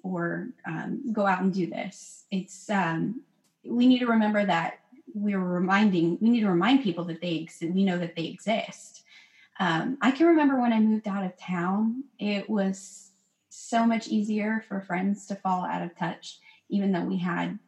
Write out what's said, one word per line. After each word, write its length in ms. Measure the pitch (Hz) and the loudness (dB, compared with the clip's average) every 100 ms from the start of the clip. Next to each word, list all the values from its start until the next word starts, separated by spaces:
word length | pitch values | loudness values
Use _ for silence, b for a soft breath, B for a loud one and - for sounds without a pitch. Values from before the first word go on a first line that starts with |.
or, 460 | 190 175 170 175 233 - - | -8 -4 -4 -6 -8 -12 -10
um, 340 | 160 - - 262 | -8 -8 -8 -6
"Go 140 | 214 196 | -2 0
out 160 | 185 | 2
and 100 | 190 | 0
do 140 | 185 170 | 0 -4
this." 600 | - 190 - - - _ | -6 -10 -12 -20 -20 _
It's, 400 | 190 180 - - | -8 -8 -14 -4
um, 520 | 202 165 165 175 240 - _ _ _ | -2 -2 -2 -4 -6 -14 _ _ _
we 240 | - 240 254 | -6 2 4
need 120 | 247 | 4
to 80 | 240 | 4
remember 380 | 226 214 208 196 | 2 2 2 2
that 360 | 165 160 - _ - - 208 | 0 -2 -8 _ -20 -14 -4
we're 240 | 208 196 | -2 0
reminding, 800 | 180 180 180 196 214 180 170 175 | 0 0 2 4 4 4 2 2
we 100 | 226 | 2
need 120 | 240 | 4
to 80 | 208 | 4
remind 340 | 175 208 269 | 2 4 4
people 220 | 214 170 175 | 2 -2 -6
that 160 | 160 | -6
they 180 | 180 160 | -6 -6
ex-, 200 | 165 - | -6 -8
we 240 | 170 185 196 | -2 0 2
know 120 | 175 | 0
that 180 | 165 170 | -4 -6
they 100 | 156 | -8
exist. 800 | - 196 220 - - - - b b b b b - | -6 -4 -2 -4 -12 -20 -20 b b b b b -4
Um, 380 | 180 160 - - | 0 0 -2 0
I 100 | 233 | 0
can 160 | 269 339 | 4 4
remember 320 | 320 285 262 | 6 4 4
when 140 | 240 | 2
I 60 | 220 | 4
moved 280 | 220 214 214 | 4 2 -2
out 160 | 196 | -4
of 140 | 185 - | -4 -8
town, 680 | - 180 175 202 226 247 - _ | -6 -2 0 0 0 -2 -8 _
it 300 | 208 202 - | -4 -4 -2
was 600 | 214 190 190 - - - _ _ _ _ | 0 0 -2 -10 -20 -20 _ _ _ _
so 360 | - - 233 233 | -20 -4 0 2
much 220 | 226 - | 2 0
easier 540 | 220 214 214 214 220 - | -2 0 -2 -2 -4 -4
for 140 | 196 | -8
friends 440 | 190 175 196 202 - | -4 -2 0 -2 -6
to 80 | 196 | -6
fall 300 | 190 185 175 | -2 -2 -2
out 160 | 175 | -6
of 160 | 170 - | -6 -6
touch, 420 | 170 - - - b b _ | -8 -8 -14 -20 b b _
even 220 | 202 196 | -2 0
though 140 | 175 180 | 0 -2
we 120 | 190 | -2
had 400 | 175 175 170 208 | -2 -2 -4 -8